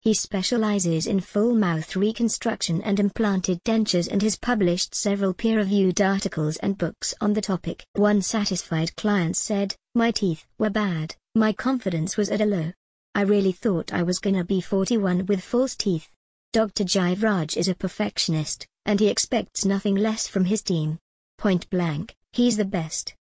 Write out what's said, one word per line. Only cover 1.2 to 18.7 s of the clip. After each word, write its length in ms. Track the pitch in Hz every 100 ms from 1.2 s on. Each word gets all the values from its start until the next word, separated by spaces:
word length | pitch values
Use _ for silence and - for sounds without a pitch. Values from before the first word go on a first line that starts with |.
| - 208 226 233
mouth 400 | 190 160 156 190
reconstruction 840 | 202 226 233 - - - - 165
and 160 | - 202
implanted 640 | 202 - 220 190 180 175
dentures 440 | - 220 214 180 170
and 140 | 202
has 140 | 208 196
published 580 | - 233 180 175 -
several 400 | - 202 202 196
peer-reviewed 680 | 185 226 220 196 202 185 175
articles 580 | 196 196 190 - 151 156
and 200 | - 196
books 380 | 165 - - -
on 140 | 208
the 80 | 196
topic. 420 | 190 185 - - - -
One 260 | 208 208
satisfied 760 | 185 226 208 180 - 160 165 -
client 400 | 214 202 165 180
said, 400 | - 202 202 - _ 233
"My 160 | 233
teeth 340 | - 196 156 - _
were 100 | 214
bad, 460 | 208 208 165 156 - _
my 200 | 220 214
confidence 640 | 208 254 262 196 170 156 -
was 120 | 202
at 120 | 202
a 40 | 214
low. 260 | 196 156 - _ _ _ -
I 60 |
really 320 | 196 208 190
thought 400 | 180 233 175 -
I 100 | 196
was 160 | 175 180
gonna 240 | - 190
be 180 | 175 190
forty-one 640 | - 196 190 233 196 180 190
with 160 | 196
false 340 | - 240 262 -
teeth." 320 | 208 165 - _ _ _ _
Doctor 320 | 226 220 -
Jive 400 | 190 196 175 180
Raj 340 | 220 196 151 -
is 100 | 185
a 60 |
perfectionist, 960 | 180 185 - 202 - - 156 151 - -